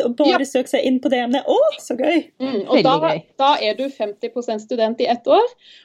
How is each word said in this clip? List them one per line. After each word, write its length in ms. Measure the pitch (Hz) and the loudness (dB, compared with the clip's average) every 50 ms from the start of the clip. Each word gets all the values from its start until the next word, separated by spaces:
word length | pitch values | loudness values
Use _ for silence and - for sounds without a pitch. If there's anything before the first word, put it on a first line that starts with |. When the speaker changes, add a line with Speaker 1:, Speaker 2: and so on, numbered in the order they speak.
| - | -4
Speaker 1:
og 100 | 240 240 - | -4 0 2
bare 220 | 302 285 359 349 | 2 2 2 0
Speaker 2:
Ja. 60 | 277 262 | 0 0
Speaker 1:
søke 220 | - 254 254 - | -2 -2 -2 0
seg 160 | - 240 - | -2 0 0
inn 140 | 262 262 254 | 0 0 0
på 100 | - 294 | 0 0
det 100 | 262 247 | 0 0
emnet. 240 | 240 240 240 277 - - | 0 -2 -2 -2 0 0
Å, 100 | - 440 587 640 - - | 2 2 2 2 0 -4
så 180 | - - - 226 | -8 -8 -6 -2
gøy! 260 | 262 302 349 320 - - _ _ | 0 0 0 0 -2 -2 _ _
Speaker 2:
Mm, 280 | 254 269 254 208 190 - | -8 -6 -4 -6 -2 2
og 80 | - 269 | 2 4
Speaker 3:
Veldig 60 | - | 4
Speaker 2:
da, 120 | - 269 294 | 4 2 2
Speaker 3:
gøy. 240 | 320 320 311 - - _ _ - | 2 0 -2 -4 -6 _ _ 0
Speaker 2:
da 140 | 269 277 302 294 | 2 2 2 2
er 120 | - 214 214 | 0 -2 -2
du 100 | 214 269 277 | -2 -4 -6
femti 400 | 277 - 220 208 202 - - 226 | -4 -6 -6 -6 -6 -8 -10 -8
prosent 300 | 226 254 240 - 226 214 | -8 -8 -6 -6 -6 -6
student 400 | 214 - 254 233 220 220 233 - | -6 -6 -2 -2 0 -2 0 -2
i 40 | 247 | 0
ett 220 | 233 240 240 - 277 | 0 0 -2 2 2
år, 200 | 294 381 466 494 - _ _ - - - | 4 4 4 2 -2 _ _ -20 -20 -20